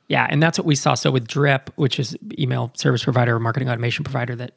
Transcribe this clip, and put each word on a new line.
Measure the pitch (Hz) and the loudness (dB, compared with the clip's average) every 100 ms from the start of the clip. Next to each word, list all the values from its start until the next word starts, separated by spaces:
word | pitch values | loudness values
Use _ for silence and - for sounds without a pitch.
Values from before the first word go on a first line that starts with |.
| - | -4
Yeah. | 139 117 | -2 0
And | 143 | 2
that's | 165 165 | 2 2
what | 165 | 0
we | |
saw. | 143 147 | 2 2
So | 127 147 | 2 2
with | 131 113 | 0 -2
Drip, | 143 143 135 - - | 0 2 2 -2 -2
which | 139 - | -2 0
is | 127 - 214 - | -6 -8 -12 -6
email | 127 127 120 | -2 -2 -4
service | - 139 123 | -2 0 0
provider, | - 123 120 117 | 2 2 4 2
marketing | 117 127 131 | 0 0 -2
automation | 117 120 - | -2 -2 -2
provider | 131 131 120 120 | -4 -4 -4 -6
that, | 123 | -10